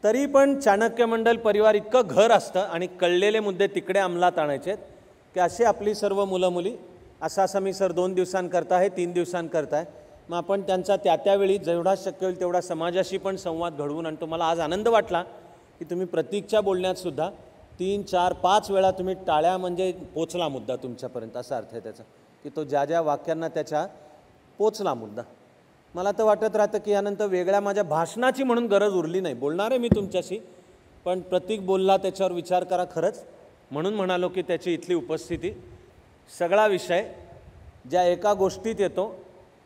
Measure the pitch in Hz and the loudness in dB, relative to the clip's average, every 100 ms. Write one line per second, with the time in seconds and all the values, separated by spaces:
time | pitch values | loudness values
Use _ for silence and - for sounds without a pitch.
0 | 208 233 277 277 277 277 277 202 226 233 | 2 2 4 4 6 4 4 4 4 2
1 | 233 226 226 233 226 208 214 214 208 254 | 2 4 2 2 4 4 6 4 4 2
2 | 214 143 220 214 - 185 190 170 180 180 | 4 6 6 6 4 -2 -2 -4 -6 0
3 | 175 180 202 220 208 180 196 190 - 190 | 2 4 4 2 0 0 0 0 -2 0
4 | 190 175 180 170 151 139 147 202 - - | 0 2 2 2 -2 -2 -4 -8 -10 -20
5 | - _ _ - 175 - 233 233 208 208 | -20 _ _ 0 0 2 2 2 0 0
6 | 208 196 202 185 185 175 175 240 - - | -2 0 0 2 0 0 -4 -6 -16 -20
7 | - - 160 - 190 196 190 185 190 170 | -20 -10 -8 0 0 0 -2 -2 -2 0
8 | 185 185 180 190 180 175 160 180 196 190 | 0 0 0 -2 -2 -2 2 2 2 0
9 | 175 175 170 175 165 165 143 151 170 - | -4 -2 -2 -4 -4 -4 -2 -4 -4 -14
10 | - - - 170 170 196 190 185 185 196 | -20 -20 -8 -6 -2 -2 0 -2 0 0
11 | 190 160 - 196 196 196 160 170 170 196 | 2 2 4 4 4 0 0 0 2 0
12 | 190 - 185 180 180 180 175 165 165 180 | -2 -4 -4 -2 -2 -2 -2 -4 -2 0
13 | 185 185 196 190 180 165 170 147 143 151 | -2 -2 -4 -6 -6 -4 -6 -4 -6 -4
14 | 165 156 160 160 165 165 156 180 220 226 | -6 -8 -6 -2 0 0 0 0 2 2
15 | - 175 180 - - - _ _ 160 175 | 2 -2 -4 -12 -20 -20 _ _ -8 -6
16 | 185 180 160 202 202 220 196 185 185 180 | -4 -4 -2 -4 0 0 2 0 -2 -4
17 | 180 135 165 214 - - - - 185 202 | -6 -4 -6 -6 -20 -20 -20 -8 -4 -4
18 | 202 185 180 175 180 208 208 196 190 185 | -2 0 0 2 4 2 2 2 2 2
19 | 185 185 185 156 165 185 185 175 190 180 | -4 -4 0 2 2 2 -2 -2 -2 -4
20 | 151 - 165 180 165 135 107 123 131 120 | -8 -6 -4 -2 -4 -4 -6 -6 -6 -10
21 | 131 123 110 120 123 131 101 117 110 104 | -10 -10 -10 -12 -8 -8 -8 -12 -14 -16
22 | 113 _ _ _ 147 143 147 139 143 165 | -20 _ _ _ -14 -10 -2 0 0 0
23 | 156 143 - 160 165 160 151 151 185 - | 0 -2 -2 -4 -4 -6 -4 -4 -4 -8
24 | - - - _ _ _ 214 214 196 127 | -20 -20 -20 _ _ _ 0 0 -4 -4
25 | 110 107 117 - _ _ _ _ _ 175 | -6 -12 -14 -18 _ _ _ _ _ -4
26 | 190 202 220 208 220 214 208 214 208 202 | -4 2 4 4 2 2 2 0 0 0
27 | 202 196 208 185 180 202 202 202 190 151 | 0 -2 0 0 2 2 2 0 0 0
28 | 165 214 254 262 269 233 240 196 208 185 | 0 0 0 0 0 0 4 4 4 2
29 | 160 180 180 120 139 165 208 254 240 214 | 0 -2 -4 -4 -4 -2 0 0 2 0
30 | 196 190 170 196 - - - - _ - | 2 -4 -4 -8 -10 -20 -20 -20 _ -12
31 | - 185 180 180 180 214 185 190 190 190 | -4 -4 -2 -4 -2 -6 0 2 4 2
32 | 190 185 190 175 170 180 180 180 180 - | 2 -2 -2 -2 0 -2 0 -2 -2 -2
33 | 165 - - - - - _ 139 175 214 | -2 -2 -16 -20 -20 -20 _ -4 -4 -2
34 | 185 185 180 180 170 170 180 165 - 180 | 0 0 0 -4 -4 -4 -2 -4 -2 -2
35 | - 156 - 165 180 214 - - - - | -2 -8 -6 -6 -6 -10 -18 -20 -20 -20
36 | _ _ _ - 175 196 214 190 - 175 | _ _ _ -4 0 4 4 2 0 -2
37 | 220 - - - - - - - 127 165 | -2 -12 -20 -20 -20 -20 -20 -20 -4 2
38 | 180 175 208 202 190 - 220 220 190 - | 2 2 2 2 0 0 -6 -2 -2 0
39 | 180 - - - - _ | -4 -6 -20 -20 -20 _